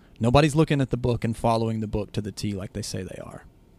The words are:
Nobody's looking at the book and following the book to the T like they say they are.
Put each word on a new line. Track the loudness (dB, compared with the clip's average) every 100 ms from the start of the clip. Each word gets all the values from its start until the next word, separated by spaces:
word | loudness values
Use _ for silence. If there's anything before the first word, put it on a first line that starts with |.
| -14 0
Nobody's | 2 4 4 4
looking | 4 2
at | 0
the | 0
book | 0 0 -2
and | 0
following | 2 2 0 -2
the | -2
book | -4 -4
to | -6
the | -6
T | -4 -4
like | -4 -6
they | -8
say | -6 -6
they | -8 -10
are. | -14 -16 -18 -20 -20